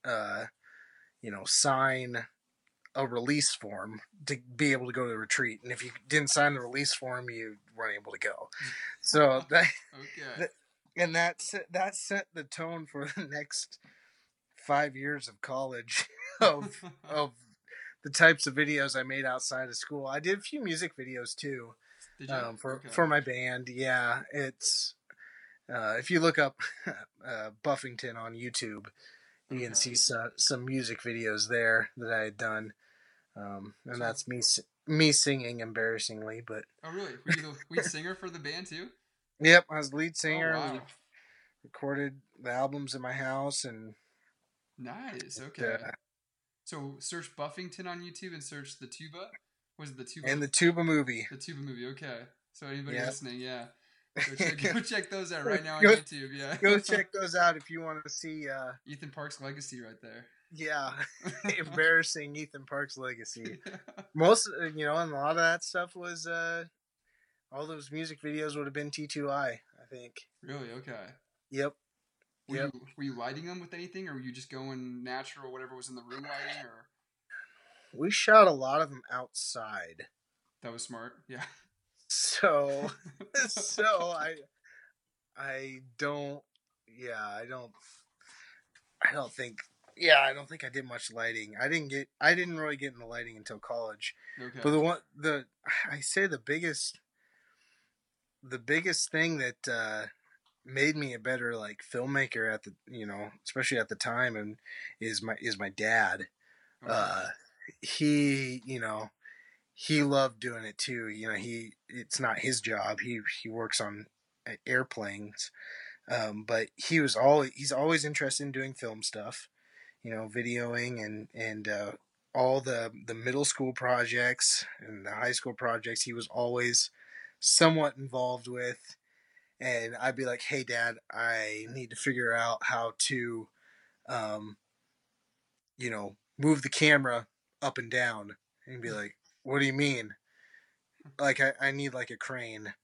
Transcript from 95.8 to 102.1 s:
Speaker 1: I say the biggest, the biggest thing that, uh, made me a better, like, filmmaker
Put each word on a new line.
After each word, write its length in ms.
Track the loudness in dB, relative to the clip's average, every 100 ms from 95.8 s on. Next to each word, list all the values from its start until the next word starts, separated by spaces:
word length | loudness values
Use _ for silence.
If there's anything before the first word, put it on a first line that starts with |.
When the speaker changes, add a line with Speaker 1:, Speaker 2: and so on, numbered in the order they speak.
| -2
Speaker 1:
I 100 | -4
say 280 | 0 2 2
the 120 | 0
biggest, 600 | -2 -2 -2 -2 -6 -8 _ _ _ _ _ _ _ _ _ _ _ _ _ _
the 160 | -10 -10
biggest 520 | 0 0 2 0 0
thing 260 | 2 2 2
that, 300 | -2 -4 -4
uh, 400 | -2 -2 -4 -8 -14 _ _ _ _ -8
made 300 | 2 2 2
me 180 | -4
a 60 | -4
better, 360 | -2 0 0 -2
like, 260 | -6 -10
filmmaker 720 | -8 -4 0